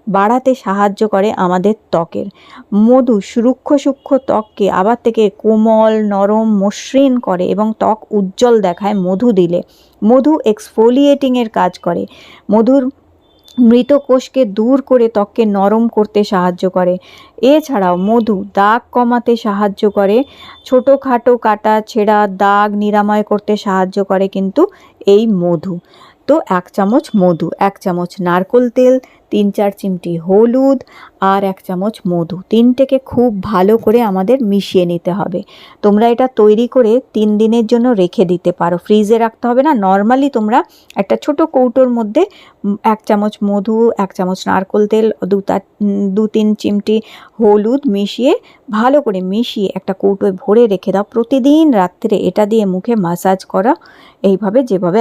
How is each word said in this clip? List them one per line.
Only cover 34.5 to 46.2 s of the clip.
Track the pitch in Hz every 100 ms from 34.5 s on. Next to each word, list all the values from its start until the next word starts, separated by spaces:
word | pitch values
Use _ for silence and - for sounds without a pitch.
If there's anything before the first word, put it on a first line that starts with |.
| 202 - 185 175
নিতে | 175 -
হবে। | 196 - 180 - - - -
তোমরা | 208 208 233
এটা | 233 254 -
তৈরি | 214 214 240
করে | 262 220 247 -
তিন | 214 214 208
দিনের | 220 233 220
জন্য | 240 247
রেখে | 214 175 -
দিতে | 175 175 175
পারো, | 175 175 175
ফ্রিজে | - 214 202 226
রাখতে | 226 - 240
হবে | 240
না। | 302
normally | 254 190 196 208 262 285
তোমরা | 240 214 254 - _ _ -
একটা | - 226
ছোট | - 294
কৌটোর | 320 262 254 262 254
মধ্যে, | 233 214 269 415 - - _
উম, | 202 202
এক | 220 214
চামচ | - 208 214 -
মধু, | 202 202 196 220 233 -
এক | 190
চামচ | - 180 185 196
নারকোল | 190 190 208 208
তেল, | 220 220 - 185
দু | 196
তা-, | 196 190 - -
উম, | 208 196 202
দু | 190